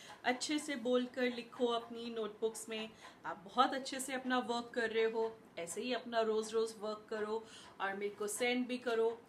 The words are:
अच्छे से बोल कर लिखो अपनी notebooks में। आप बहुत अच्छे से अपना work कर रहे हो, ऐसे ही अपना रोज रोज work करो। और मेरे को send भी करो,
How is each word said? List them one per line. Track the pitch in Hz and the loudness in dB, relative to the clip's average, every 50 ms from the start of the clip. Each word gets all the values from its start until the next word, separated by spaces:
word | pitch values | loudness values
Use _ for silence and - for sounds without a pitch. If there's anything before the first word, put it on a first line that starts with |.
| - - - - - | -16 -16 -14 -2 0
अच्छे | 240 254 254 - - 302 294 | 0 2 2 0 0 0 0
से | 294 294 285 | 0 -2 -4
बोल | 240 220 247 247 247 247 | 0 2 4 4 4 2
कर | 247 - 262 | 0 0 0
लिखो | 247 247 240 233 233 - - - 247 | 0 0 0 -2 -6 -8 -2 0 2
अपनी | 233 233 226 233 - 233 233 233 240 | 2 2 0 0 -4 -8 -8 -8 -6
notebooks | 226 226 214 208 214 - 226 220 220 - - 226 | -4 -4 -4 -4 -2 -2 -2 -2 -2 -4 -6 -6
में। | 220 220 220 220 - - - - - - - | -6 -6 -6 -8 -10 -14 -18 -18 -16 -10 -8
आप | - 226 208 - | -8 -8 -8 -10
बहुत | 202 - 240 269 285 277 | 0 4 4 6 6 4
अच्छे | 262 262 - 277 262 | 0 -4 -4 -4 -6
से | 262 285 269 | -4 -4 -4
अपना | 254 262 254 254 | -2 0 2 2
work | 254 214 208 233 240 240 - - | 2 4 2 0 -2 -2 -2 0
कर | 247 226 220 | 0 0 2
रहे | 220 226 226 | 4 4 4
हो, | 226 226 226 226 220 220 - - - - - | 4 4 2 0 0 -2 -6 -14 -12 -8 -8
ऐसे | 170 170 - 208 | -6 -6 -4 -4
ही | 240 247 247 | -2 -2 -2
अपना | 226 - 240 233 226 | -2 -2 0 2 2
रोज | 220 220 214 220 220 220 220 | 4 4 4 2 0 2 2
रोज | 226 220 220 220 202 | 2 2 0 -2 -4
work | 202 214 214 214 - - | -6 -4 -4 -6 -6 -6
करो। | 220 214 208 214 220 226 220 - - - - - - - | -4 -4 -2 -2 -2 -4 -4 -8 -14 -18 -18 -16 -6 -4
और | 190 196 196 | -2 -2 -2
मेरे | 202 202 202 202 | -2 -2 -4 -2
को | - 208 | -2 -4
send | 208 - - 247 247 247 247 247 | -4 0 2 2 4 4 2 2
भी | 226 254 | 0 -2
करो, | 247 - 247 226 226 226 233 226 - - | -2 0 2 4 4 4 4 2 0 -6